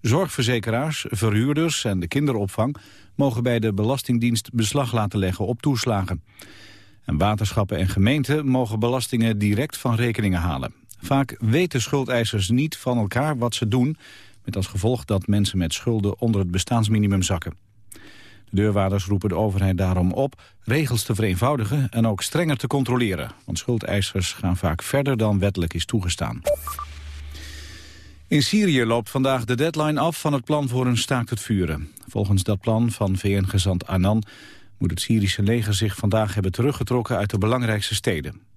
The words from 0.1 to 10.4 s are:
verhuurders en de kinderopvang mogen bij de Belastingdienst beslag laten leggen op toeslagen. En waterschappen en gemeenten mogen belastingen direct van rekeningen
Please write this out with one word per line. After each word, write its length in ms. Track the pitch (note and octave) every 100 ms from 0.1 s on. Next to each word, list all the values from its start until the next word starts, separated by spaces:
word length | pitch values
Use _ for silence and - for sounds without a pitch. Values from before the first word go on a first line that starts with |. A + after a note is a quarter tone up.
| C#3 F3+ - A#2 A#2+ G#2+ A2+ D#3 D3+ -
verhuurders 760 | G2+ A2 G#2 B2+ D3 E3 D3
en 160 | A2+ F#2+
de 80 | E2+
kinderopvang 680 | C3+ D3 A#2 G2 - A#2 D3 - - -
mogen 280 | - C#3 A2+
bij 160 | A#2+ A#2
de 140 | A2
Belastingdienst 760 | G2 G#2+ C3+ - A#2+ A#2 A2+ -
beslag 400 | A#2 G#2 C#3+ B2+
laten 260 | A#2 G#2 G#2+
leggen 280 | F#2 F#2 F#2+
op 160 | A#2
toeslagen. 600 | D3+ B2 A#2+ G#2 F#2 D#2+ - - - - - - - -
En 140 | - D2+
waterschappen 600 | G2 G#2 G#2 - G2 F2
en 100 | F#2
gemeenten 580 | G2 G2+ D3+ B2+ D#3 C#3+
mogen 320 | B2+ A#2 G#2+
belastingen 600 | A#2+ B2+ A#2 B2 A2+ G#2+
direct 380 | G#2 G#2 D3+ -
van 160 | -
rekeningen 460 | A2+ A#2+ A2 G#2 F2